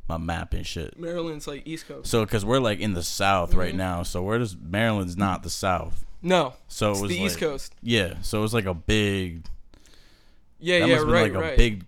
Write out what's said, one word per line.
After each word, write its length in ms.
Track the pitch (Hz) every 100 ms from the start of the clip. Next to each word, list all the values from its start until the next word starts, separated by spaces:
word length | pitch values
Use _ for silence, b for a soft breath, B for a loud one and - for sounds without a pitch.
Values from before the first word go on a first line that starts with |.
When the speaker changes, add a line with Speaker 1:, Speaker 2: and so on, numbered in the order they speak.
| -
Speaker 1:
my 100 | 82
map 340 | 82 82 85
and 120 | 90 85
shit. 320 | 87 - -
Speaker 2:
Maryland's, 480 | 170 175 165 151 156
like, 160 | 143 151
East 200 | 160 -
Coast. 240 | 143 -
Speaker 1:
So, 160 | 117 107
'cause 180 | 110
we're, 140 | 104 131
like, 220 | 117 101
in 120 | 107
the 80 | 87
South 520 | 87 - 98 95 82
right 140 | 92 87
Speaker 2:
Mm-hmm. 100 | 87
Speaker 1:
now, 240 | 92 87
so 200 | 90 90
where 160 | 95 117
does, 180 | 113 87
Maryland's 600 | 80 101 113 104 90 87
not 260 | 98 90
the 60 | 85
South. 540 | - 98 87 - - - -
Speaker 2:
No, 340 | 175 180 131 - -
Speaker 1:
So 200 | - 107
it 40 |
Speaker 2:
it's 80 | 98
Speaker 1:
was 60 | 101
Speaker 2:
the 60 | 180
East 120 | 98 85
Speaker 1:
like, 40 | 156
Speaker 2:
Coast. 240 | 139 - -
Speaker 1:
yeah, 320 | 113 113 90 -
so 160 | - 107
it 40 |
was, 100 | 107
like, 140 | 117 95
a 80 |
big 680 | 82 - 107 101 98 90 82 - - - b b b b b b b _ -
Speaker 2:
Yeah, 220 | 160 175
Speaker 1:
that 80 | -
Speaker 2:
yeah, 60 |
Speaker 1:
must've 120 | 156 151
been, 80 |
Speaker 2:
right, 180 | - -
Speaker 1:
like, 100 | -
a 40 | -
Speaker 2:
right. 100 | 127
Speaker 1:
big, 300 | 120 101